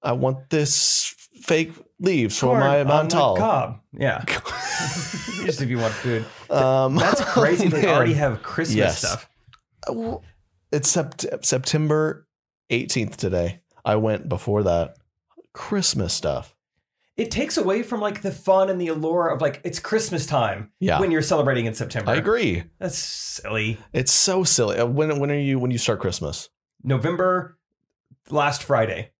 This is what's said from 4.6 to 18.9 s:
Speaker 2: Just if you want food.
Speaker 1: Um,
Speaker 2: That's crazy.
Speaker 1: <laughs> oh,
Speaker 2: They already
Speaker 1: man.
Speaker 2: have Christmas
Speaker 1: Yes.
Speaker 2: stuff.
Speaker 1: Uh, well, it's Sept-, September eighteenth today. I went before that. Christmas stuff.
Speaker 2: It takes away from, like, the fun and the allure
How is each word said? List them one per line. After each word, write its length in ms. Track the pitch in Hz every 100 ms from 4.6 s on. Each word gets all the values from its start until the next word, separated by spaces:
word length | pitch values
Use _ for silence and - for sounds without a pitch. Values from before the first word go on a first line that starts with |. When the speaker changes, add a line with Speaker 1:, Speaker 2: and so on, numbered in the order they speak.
| 762 855 - - 147 - - 277 294
Speaker 2:
Just 160 | 139
if 80 | 135
you 80 | 120
want 140 | 113
food. 320 | 104 127 117 110 - -
Speaker 1:
Um, 460 | 139 131 131 131 139
Speaker 2:
That's 260 | 175 190
crazy. 440 | - - 208 175 190
Speaker 1:
<laughs> 0 |
oh, 20 |
Speaker 2:
They 180 | 156 196
already 220 | 156 120
Speaker 1:
man. 80 | 131
Speaker 2:
have 240 | 147 107
Christmas 320 | - - 160 107
Speaker 1:
Yes. 240 | 98 82
Speaker 2:
stuff. 300 | - 95 - _ _ - _ _ -
Speaker 1:
Uh, 40 |
well, 300 | 226 226 - - _ _ _ _
it's 220 | 147 135 175
Sept-, 480 | 139 - - - -
September 840 | 127 131 156 151 151 156 147 _ _ _ _ _
eighteenth 480 | 117 127 - 104 -
today. 440 | 95 90 85 87 _ _
I 120 | - 107
went 340 | 110 107 -
before 340 | 95 - 104
that. 340 | 98 85 85 - _ _ _ - -
Christmas 600 | - - 202 - 143 90
stuff. 420 | - 80 67 - _ _ _ _ _ _ -
Speaker 2:
It 120 | 233
takes 260 | - 311 -
away 260 | 185 202
from, 160 | 240 226
like, 200 | 208 202
the 100 | 196
fun 380 | 160 - 190 190
and 100 | 185
the 80 |
allure 400 | 170